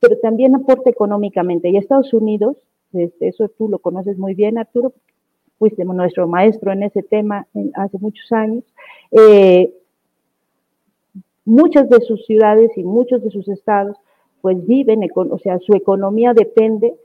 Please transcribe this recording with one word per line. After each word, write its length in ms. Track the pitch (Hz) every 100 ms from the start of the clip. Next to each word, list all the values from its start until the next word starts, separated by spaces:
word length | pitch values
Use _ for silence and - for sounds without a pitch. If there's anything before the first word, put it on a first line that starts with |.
pero 180 | 240 -
también 380 | 226 220 262 269
aporta 340 | 269 254 262
económicamente. 760 | 240 208 208 202 196 180 175 175
Y 80 | 196
Estados 360 | 196 269 269
Unidos, 440 | 226 214 214 208 294 _ _ _
este, 340 | 185 170 _ 180
eso 200 | 180 214
tú 200 | _ 220
lo 100 | 190
conoces 400 | - 175 190 196
muy 160 | 190
bien, 240 | 190 208 226
Arturo, 340 | 220 247 254 _ _ _ _ _ _ _
fuiste 280 | 214 214
nuestro 420 | 185 185 180 185 175
maestro 460 | 175 202 220 190
en 100 | 190
ese 200 | 202 202
tema 420 | 190 214 208 208 -
en, 160 | 208 202 -
hace 200 | 196 190
muchos 320 | 208 214 -
años, 320 | 226 214 226 - _ - - _
eh, 600 | 220 220 208 190 180 180 - _ _ _ _ _ _ _ _ _ _ _ _ _ 196 _ _
muchas 440 | - 226 320 302 262
de 120 | 240
sus 260 | 240 220 -
ciudades 500 | 220 214 208 226 226
y 60 |
muchos 400 | 175 214 247 254
de 80 | 214
sus 180 | 196 190
estados, 480 | 196 - 202 202 208 _ _ _ _
pues, 240 | 190 185 175
viven, 360 | 254 262 220
econ-, 280 | 185 - 185
o 80 | 185
sea, 200 | - 180
su 140 | 180
economía 600 | 202 196 196 196 214 240
depende 640 | 233 220 226 220 220 233 -